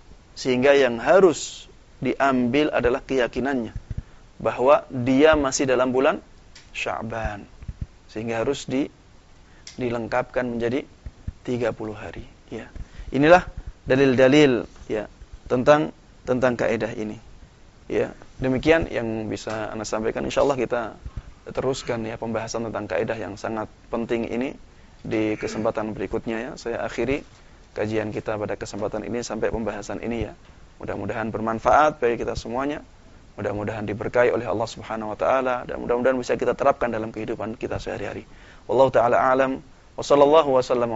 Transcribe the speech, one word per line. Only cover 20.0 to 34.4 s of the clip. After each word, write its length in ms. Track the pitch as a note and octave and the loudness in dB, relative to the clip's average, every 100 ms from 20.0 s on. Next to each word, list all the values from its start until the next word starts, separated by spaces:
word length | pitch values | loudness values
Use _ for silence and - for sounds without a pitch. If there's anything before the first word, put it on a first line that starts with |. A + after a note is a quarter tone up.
| A2 B2+ C3+ | -2 -4 -2
Insyaallah 320 | - C3+ C3 | 2 2 2
kita 400 | A2+ A#2+ G#2+ G#2 - - - - - | -2 -4 -6 -10 -14 -14 -16 -16 -10
teruskan 480 | - C3 C3+ - A#2 A2 | -4 -2 -2 -4 -4 -6
ya 100 | A#2 | -8
pembahasan 480 | A2+ A2 A2 A2+ A2+ | -6 -6 -4 -6 -6
tentang 180 | G2 G#2 | -6 -4
kaidah 240 | - A2 | -2 -2
yang 240 | A2+ G2 G#2 | -4 -8 -8
sangat 320 | G2+ A2 G#2 - - | -6 -6 -8 -12 -8
penting 320 | A#2 A2+ A#2 A2+ | -6 -2 -2 -2
ini 320 | A#2 C3+ - - - - - A2 | -4 -6 -8 -18 -20 -20 -16 -4
di 320 | A2 A2 G#2+ | -2 0 -2
kesempatan 560 | A2+ A2+ A2 A2 G#2+ | -6 -4 -2 -2 -4
berikutnya 440 | G#2 F#2+ A2 - A2+ | -6 -6 -6 -6 -6
ya. 100 | C3 F3 | -8 -10
Saya 240 | A#2 A2+ | -8 -6
akhiri 400 | G#2+ - A#2+ C#3+ - - - - - - | -6 -4 -2 -2 -6 -20 -20 -20 -12 -6
kajian 320 | G#2+ A2 G#2+ | -4 -2 -4
kita 320 | G#2+ A2+ G#2+ | -6 -6 -4
pada 160 | G#2 G#2 | -4 -6
kesempatan 480 | A2 G#2 G#2 G#2+ F#2 | -10 -6 -6 -6 -6
ini 160 | A#2+ | -6
sampai 320 | A#2 A2+ A2+ | -6 -4 -2
pembahasan 480 | A2+ G#2 G#2 G2+ G2 | -2 -4 -6 -8 -8
ini 240 | A2+ A#2 G#2 | -6 -6 -6
ya. 80 | - - - - - | -10 -20 -20 -20 -14
Mudah-mudahan 480 | - G2+ G2+ A#2 A2 | -8 -6 -6 -4 -4
bermanfaat 720 | G#2 A2 A2+ A#2+ A#2 D3+ D3+ | -4 -4 0 4 6 4 2
bagi 240 | A#2+ A#2 A2+ | 0 0 -4
kita 80 | |
semuanya. 480 | A2+ A#2 A#2+ C#3+ D#3 - - - - - - | -6 -6 -6 -6 -8 -12 -20 -20 -20 -18 -8
Mudah-mudahan 480 | G#2 G#2 G2+ A2 G#2 | -6 -4 -6 -6 -6
diberkahi 480 | G2 A2 B2 B2 | -6 0 4 4
oleh 160 | A2 | 2